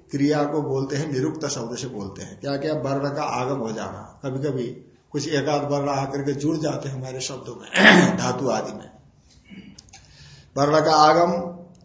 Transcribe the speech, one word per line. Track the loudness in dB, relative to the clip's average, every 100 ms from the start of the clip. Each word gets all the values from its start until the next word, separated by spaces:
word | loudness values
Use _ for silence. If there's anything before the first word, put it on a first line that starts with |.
| -8
क्रिया | 0 2 2
को | 0 -2
बोलते | -2 -2 -2 -2
हैं, | -2
निरुक्त | -2 -2 -2 -6
शब्द | -6 -6 -8
से | -8
बोलते | -8 -10 -12
हैं। | -16 -12
क्या | -6 -4
क्या? | -4
वर्ण | -4 -2 -2 -2
का | -4
आगम | -4 -4 -2 -4
हो | -4
जाना। | -6 -8 -10 -16 -12
कभी-कभी | -8 -4 -4 -4 -6 -10 -18 _ _
कुछ | -6 -2
एक | -2 0
आध | 0 0
वर्ण | -2 -2
आकर | -2 -2 -4
के | -4
जुड़ | -2 -2 -2
जाते | -2 -4 -6
हैं | -8
हमारे | -8 -8
शब्दों | -8 -10 -12 -16
में, | -4 6 8 8 8 2
<clears throat> |
धातु | -2 -2 0
आदि | -2 -4
में। | -10 -16 -20 _ _ _ _ -20 -20 -20 -20 -20 -20 -20 -20 -20 -20 -8 -2
वर्ण | 2 4
का | 6 8
आगम | 8 8 4 2 -4 -10 -18 -20